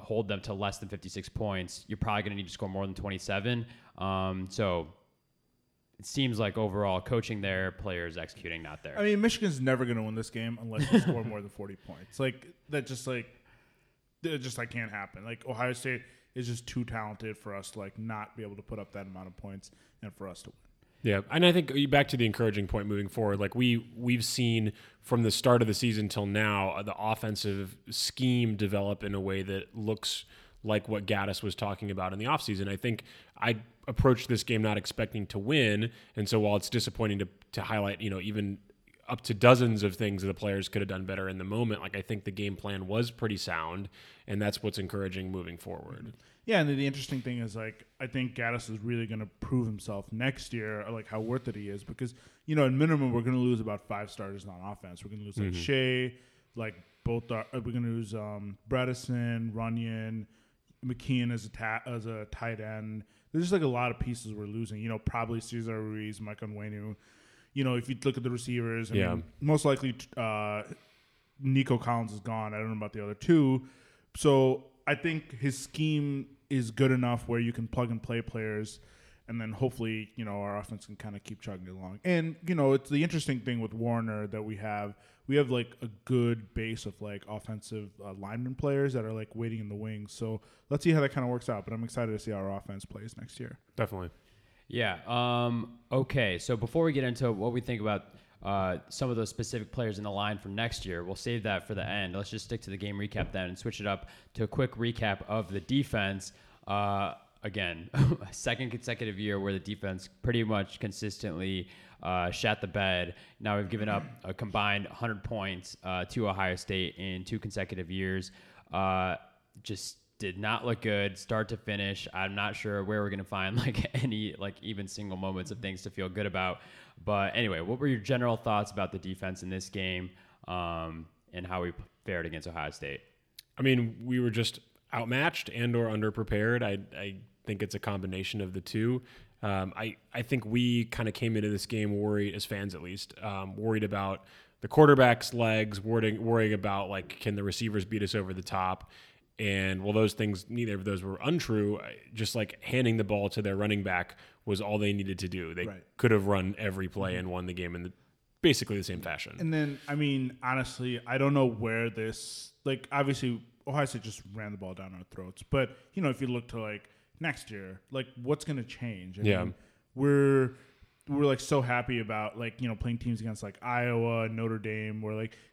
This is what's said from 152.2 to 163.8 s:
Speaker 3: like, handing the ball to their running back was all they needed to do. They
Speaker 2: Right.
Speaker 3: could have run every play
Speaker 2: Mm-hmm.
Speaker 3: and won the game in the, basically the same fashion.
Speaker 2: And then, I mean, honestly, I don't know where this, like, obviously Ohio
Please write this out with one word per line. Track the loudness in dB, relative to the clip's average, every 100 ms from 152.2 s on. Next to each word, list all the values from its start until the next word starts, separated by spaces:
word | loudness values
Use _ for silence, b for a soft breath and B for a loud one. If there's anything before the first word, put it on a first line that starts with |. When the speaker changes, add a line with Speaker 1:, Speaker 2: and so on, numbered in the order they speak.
| -2
Speaker 3:
like, | 0 -2 -4
handing | -2 2 4 4
the |
ball | 2 2 0
to | 0
their | 0
running | 2 2 2
back | 2 0 -2 -8 B B -2
was | 0
all | 2 2
they | 2
needed | 2 0 -2
to | -4
do. | -4 -4
They | -2 -4
Speaker 2:
Right. | -4 -16 2
Speaker 3:
could | 6
have | 6 6
run | 4 2 0
every | -2 -2 -4
play | -2 -2
Speaker 2:
Mm-hmm. | -2
Speaker 3:
and | -2
won | -4 -4
the |
game | -4 -4
in | -6
the, | -8 -12 b b _ _
basically | 6 6 2 -4
the |
same | -4 -6
fashion. | -6 -6 -8 -6
Speaker 2:
And | -2
then, | 0 0 -4 -4
I |
mean, | 0 2 2 -2 -4
honestly, | -2 0 -2 -4 -4 -4 -2
I | 2
don't | 6
know | 6
where | 6 4 0 2 0
this, | 0 -4 -4 -8 -12 -14 _
like, | -2 -2 0
obviously | 2 2 2 0 -2 -6 _ -4
Ohio | 0